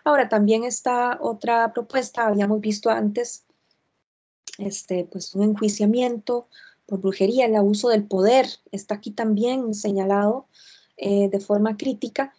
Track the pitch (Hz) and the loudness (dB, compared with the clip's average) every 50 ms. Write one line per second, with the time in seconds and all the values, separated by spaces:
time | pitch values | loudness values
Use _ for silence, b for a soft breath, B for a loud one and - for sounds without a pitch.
0 | B 302 294 277 247 214 226 208 208 208 220 226 240 247 233 - - 254 247 240 | B 2 2 2 2 2 2 2 4 4 2 0 -2 -4 -6 -6 -4 -2 -2 0
1 | 247 247 247 - - 233 226 214 - 233 233 233 226 226 233 247 220 - - 262 | -2 -2 -4 -4 -6 -6 -6 -6 -4 0 0 2 0 0 -2 -6 -8 -4 -4 -4
2 | 240 - - 240 233 220 208 208 202 202 214 214 208 214 208 208 - 226 220 226 | -4 -4 -4 -2 0 0 2 2 2 0 0 0 -2 -4 -4 -2 0 0 0 0
3 | 214 208 208 240 240 - - - _ _ _ _ _ _ _ _ _ _ _ _ | 0 -2 -2 -2 -6 -6 -8 -16 _ _ _ _ _ _ _ _ _ _ _ _
4 | _ _ _ _ _ _ _ _ - - - - 202 196 196 - - - 185 180 | _ _ _ _ _ _ _ _ -20 -18 -12 -10 -8 -8 -8 -10 -8 -4 -4 -4
5 | 175 - - 190 - - - 196 208 214 214 202 220 208 208 - 208 208 226 247 | -4 -6 -8 -12 -12 -6 -2 0 0 2 2 0 0 -2 0 2 2 2 2 2
6 | 247 247 240 220 - - 240 240 240 B B B B B B B B - 208 190 | 0 -2 -2 -4 -4 -4 -4 -4 -4 B B B B B B B B -8 -6 -2
7 | 196 190 196 - 196 196 240 262 247 226 220 214 202 202 208 208 - 240 226 214 | -2 -2 0 2 2 2 2 2 2 4 4 4 4 4 2 2 2 2 2 2
8 | 208 - 196 185 190 214 254 262 254 262 - - _ - - 196 - - 208 208 | 2 0 0 2 4 6 6 4 4 2 -2 -14 _ -12 -12 -10 -6 -6 -8 -8
9 | - 226 208 - 226 220 214 202 233 247 254 262 247 226 214 208 - 208 202 196 | -8 -10 -6 -4 0 0 2 2 0 0 0 -2 -2 -4 -4 -4 -4 -2 0 0
10 | 190 196 196 202 202 208 240 269 - _ b b b b b b b b b - | 2 2 2 2 2 2 0 -2 -6 _ b b b b b b b b b -6
11 | - 202 202 202 202 196 196 202 202 - 208 208 208 220 214 208 - 269 247 - | -2 0 2 2 2 2 0 -2 -2 0 0 2 2 0 -2 -2 -4 -6 -4 -4
12 | - 226 - - 277 277 b | -6 -6 -4 -4 -6 -6 b